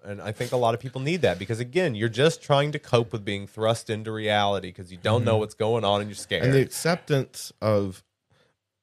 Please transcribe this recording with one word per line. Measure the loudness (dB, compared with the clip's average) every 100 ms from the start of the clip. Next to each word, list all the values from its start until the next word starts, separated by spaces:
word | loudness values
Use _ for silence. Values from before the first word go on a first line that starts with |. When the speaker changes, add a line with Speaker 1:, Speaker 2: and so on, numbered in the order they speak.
Speaker 1:
and | -14 -12
I | -10
think | -8 -2
a | 2
lot | 2
of | 0
people | -4 -6
need | -4 0
that | 0 0
because, | -4 -6
again, | -4 -2 -2
you're | 0 -2
just | 2 2 2
trying | 0 0 0
to | -4
cope | 0 0 0
with | -4
being | -6 -6 -8
thrust | -2 0 0 -2
into | -6 -6
reality | -4 0 2 2 0 -4
'cause | -12 -16
you | -4
don't | 2 2
know | 4 2
Speaker 2:
Mm-hmm. |
Speaker 1:
what's | 0
going | -2 0 2
on | 2 2
and | 0
you're |
scared. | -8 -4 0
Speaker 2:
And | 4
the | 4
acceptance | 4 0 -2 -2 0 -2 -2 -8 -16 -4
of | 0 2 0 -6 _ _ _ _ _ _ _ _